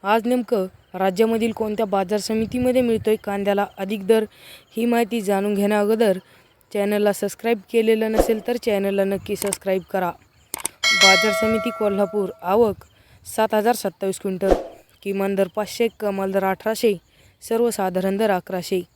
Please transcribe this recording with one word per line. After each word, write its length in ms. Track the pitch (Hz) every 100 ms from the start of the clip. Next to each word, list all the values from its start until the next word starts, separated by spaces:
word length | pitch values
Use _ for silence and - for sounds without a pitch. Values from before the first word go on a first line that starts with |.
आज 240 | 196 226 220
नेमकं 400 | 247 220 220 185 - _
राज्यामधील 580 | 180 190 185 226 226 226
कोणत्या 340 | - 220 208 220
बाजार 320 | 196 185 214
समितीमध्ये 640 | 196 220 226 247 254 254
मिळतोय 340 | 247 220 214 214
कांद्याला 420 | - 202 202 202 202 -
अधिक 280 | 196 214 190
दर, 180 | 220 220 - - - _ -
ही 80 |
माहिती 360 | 233 233 233 233
जाणून 340 | 196 196 202
घेण्या 260 | 202 202 208
अगोदर 380 | 208 220 226 185 - - _ _ _
चॅनलला 400 | 208 202 208 208
सबस्क्राईब 460 | 196 202 - 233 233 -
केलेलं 420 | 233 220 220 220
नसेल 340 | 220 - 220 196
तर 100 | 240
चॅनलला 480 | - 202 196 196
नक्की 320 | 196 196 - 202
सबस्क्राईब 460 | 202 196 196 190
करा. 280 | 175 190 180 - _ _ _ - - -
बाजार 480 | - - 196 190 220
समिती 380 | 214 220 220 233
कोल्हापूर, 580 | - 208 196 196 208 190 -
आवक 420 | 175 202 226 196 - _ _ - - -
सात 180 | 220
हजार 200 | 214 214
सत्तावीस 460 | 240 196 - 196 185
क्विंटल, 320 | 202 185 196 - - - _ _
किमान 320 | 196 196 196
दर 140 | 196 190
पाचशे, 400 | - 202 - 233 _
कमाल 320 | 208 196 196
दर 120 | 190
अठराशे, 500 | 190 190 220 220 233 180 _ _ _ _ -
सर्वसाधारण 680 | 226 240 220 190 180 190 196
दर 140 | 220
अकराशे. 500 | 185 - 185 - 190 180